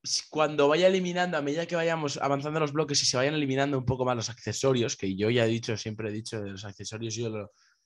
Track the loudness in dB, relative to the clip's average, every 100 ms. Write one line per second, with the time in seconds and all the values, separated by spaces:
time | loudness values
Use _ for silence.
0 | -4 -6 -4 0 2 4 4 6 6 4
1 | 0 0 0 0 -2 -2 -2 0 0 0
2 | -2 -2 0 0 0 0 0 0 0 0
3 | 2 2 2 0 0 2 2 0 0 0
4 | 0 0 -4 -6 -6 0 2 2 0 -2
5 | -4 0 2 4 4 2 -2 -4 -4 -6
6 | -6 -6 -8 -8 -8 -10 -12 -12 -12 -8
7 | -6 -4 -4 -6 -10 _ _ _